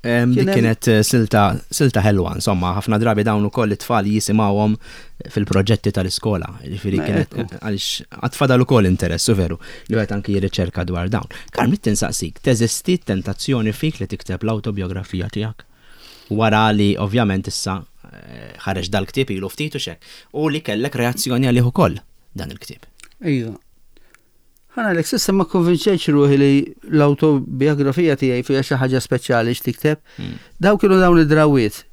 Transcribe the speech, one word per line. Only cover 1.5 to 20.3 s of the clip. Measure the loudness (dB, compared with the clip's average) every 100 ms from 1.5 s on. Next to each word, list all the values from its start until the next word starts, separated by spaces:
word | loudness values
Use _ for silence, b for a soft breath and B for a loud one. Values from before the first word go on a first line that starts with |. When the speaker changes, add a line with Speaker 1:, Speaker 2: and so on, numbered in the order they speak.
| 0 -6
Speaker 1:
silta | 0 0 2
ħelwa, | 2 2 0 -4
insomma, | -2 0 0 -2
ħafna | -2 0
drabi | 2 2
dawn | 2 0 0
ukoll | 0 -2
it-tfal | -2 -2 0 0
jisimgħuhom | -2 0 2 2 2 0 0 B B B -16 -6
fil-proġetti | -4 0 0 2 2 0
tal-iskola, | -2 -4 -4 -2 -2 -4 -12
jiġifieri | -12 -8 -2 -2
Speaker 2:
Ma | 0
Speaker 1:
kienet, | -2 -2
Speaker 2:
ekku. | -6
Speaker 1:
eh, | -8 -8
għaliex | -6 -6 -4 -8 -12 -8
għat-tfadal | -8 -2 2 2 4
ukoll | 4 4
interess, | 2 0 -2 0
u |
veru, | 0 0 -4 B B B
li | -2
wieħed | -2 -4
anki | -2 -2
jirriċerka | 0 -2 -2 -4
dwar | -4 -4 -2
dawn. | -4 -6 B B
Karm, | -2 0
nittinsaqsik, | 0 0 -2 -2 -4 -8 -4
teżisti | 0 2 0 -2 -2 -4
tentazzjoni | -2 -4 -4 -6 -2 -2 -2
fik | -2 -6 -4
li | -8
tikteb | -8 -8 -6
l-autobiografija | -4 -4 -4 -6 -6 -6 -6 -6 -6
tiegħek? | -6 -6 -10 -20 B B B B B B
Wara | 0 2 4 4
li, | 4 2 2
ovvjament, | 0 0 0 0 -4
issa, | -6 -6 -6 -10 -20 -20
eh, | -20 -20 -18 -18 -10 -6
ħareġ | -4 -2
dal-ktieb | -2 -2 -4 -2
ilu | -4 -6
ftit | -6 -6 -6
u |
xek, | -10 -12 B B B